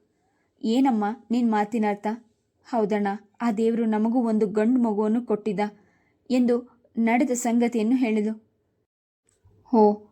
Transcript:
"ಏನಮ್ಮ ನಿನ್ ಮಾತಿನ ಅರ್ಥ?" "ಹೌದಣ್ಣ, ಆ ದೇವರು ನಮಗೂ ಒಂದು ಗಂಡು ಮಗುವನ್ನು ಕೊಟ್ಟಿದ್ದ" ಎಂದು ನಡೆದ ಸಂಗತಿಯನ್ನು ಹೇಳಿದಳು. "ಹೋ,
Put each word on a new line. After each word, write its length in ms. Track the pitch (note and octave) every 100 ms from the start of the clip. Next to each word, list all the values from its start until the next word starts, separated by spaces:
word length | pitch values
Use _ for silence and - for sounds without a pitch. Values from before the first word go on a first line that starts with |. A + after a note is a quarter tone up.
| _ _ _ _ _ _
"ಏನಮ್ಮ 420 | A3 A#3+ C4+ A3 G3+ A#3 -
ನಿನ್ 200 | A#3+ A#3
ಮಾತಿನ 340 | G#3+ G#3 A#3 G#3+
ಅರ್ಥ?" 180 | G#3 G#3+ A3+ _ _ _ _ -
"ಹೌದಣ್ಣ, 400 | A#3 G#3 G#3 G3+ G3+ - _
ಆ 100 | A#3+
ದೇವರು 340 | G#3 A3+ A3+ A#3
ನಮಗೂ 340 | G#3+ A3+ B3
ಒಂದು 260 | A#3 G#3+ G#3
ಗಂಡು 320 | G#3+ G#3+ B3+
ಮಗುವನ್ನು 400 | A#3 G3+ G#3+ A#3
ಕೊಟ್ಟಿದ್ದ" 380 | A#3+ G#3 G#3+ F#3+ G#3 - _ _ _ _ -
ಎಂದು 260 | B3 B3 A#3+ B3 _ _ -
ನಡೆದ 360 | A3+ A3+ B3+
ಸಂಗತಿಯನ್ನು 600 | B3 A#3+ A#3 A#3 A#3 G#3+ B3+
ಹೇಳಿದಳು. 400 | A#3+ G#3+ G#3+ G#3+ _ _ _ _ _ _ _ _ _ _ _ _ _
"ಹೋ, 100 | A3+ G#3 G#3 -